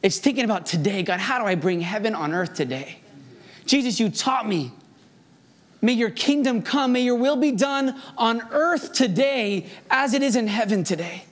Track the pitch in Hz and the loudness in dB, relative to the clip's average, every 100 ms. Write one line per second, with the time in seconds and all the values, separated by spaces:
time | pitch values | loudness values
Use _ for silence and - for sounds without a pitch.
0 | 190 185 277 254 240 196 170 170 156 196 | 0 2 0 0 0 -2 -2 -2 0 0
1 | 185 180 196 254 214 180 175 175 175 214 | -2 -2 -2 -2 0 0 0 -2 -2 -2
2 | 214 208 147 170 175 - 139 131 139 - | -4 -2 -4 -2 -4 -4 -6 -6 -10 -16
3 | - - - - - - - 277 247 202 | -20 -20 -20 -20 -20 -18 0 0 2 0
4 | 220 - - 262 220 180 127 - - - | 0 0 -2 -2 -2 -2 -4 -10 -20 -20
5 | - _ _ - _ _ _ - 220 240 | -20 _ _ -20 _ _ _ -2 0 2
6 | 233 - - 294 269 240 - 277 269 247 | 0 0 0 2 2 0 0 0 2 2
7 | 247 247 262 294 294 233 277 277 269 269 | 2 2 2 2 2 2 0 2 0 -2
8 | - - 233 226 226 285 320 330 - - | -12 0 0 0 -2 0 2 0 -2 0
9 | 254 180 269 269 214 196 170 - - 262 | 2 4 2 2 0 -2 -6 -16 -2 0
10 | 277 262 277 233 220 208 214 208 165 175 | 2 2 2 2 2 0 2 0 0 -2
11 | 170 180 - | -4 -10 -16